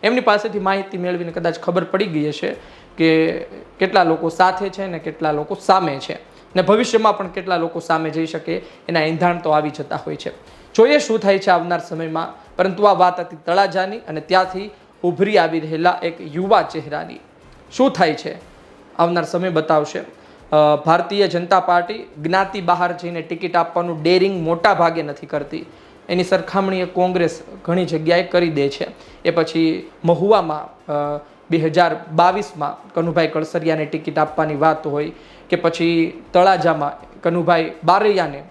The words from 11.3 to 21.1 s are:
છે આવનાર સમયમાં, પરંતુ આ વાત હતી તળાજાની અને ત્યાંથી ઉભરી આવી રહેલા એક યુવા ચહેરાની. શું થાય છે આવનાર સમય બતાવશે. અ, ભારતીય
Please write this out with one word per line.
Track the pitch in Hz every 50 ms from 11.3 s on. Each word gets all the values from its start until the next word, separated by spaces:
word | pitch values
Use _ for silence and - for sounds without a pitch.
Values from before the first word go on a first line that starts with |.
| 196 190
છે | 190 202
આવનાર | 180 170 170 175 180 165
સમયમાં, | 165 - 170 160 165 160 160 160 160 - - - - - -
પરંતુ | - 180 190 185 196
આ | 208 202
વાત | 190 170 180 180 180 180
હતી | 175 170 170 151 _
તળાજાની | 165 175 190 196 190 165 190 185 190 208 233
અને | - - 156 160
ત્યાંથી | 156 - 180 185 185 - - 185 202 208 - - - _ _ _
ઉભરી | - 175 170 143 196 202 214 208
આવી | 170 160 160 160
રહેલા | 156 156 160 156 165 180 180 -
એક | - 170 165 170 190 160 143
યુવા | 165 185 196 220 190
ચહેરાની. | 160 - - 160 135 147 147 151 165 170 - - - - _ - - - - - - - -
શું | - 254 277
થાય | - - 190 160 151
છે | - - - - 90 - - - - - - - - - - - -
આવનાર | 165 170 175 175 156
સમય | 151 - 175 180 185
બતાવશે. | 170 160 156 - 160 151 151 147 - - - - - - - - - - - -
અ, | - 151 151 151 151
ભારતીય | 143 143 160 165 175 175 -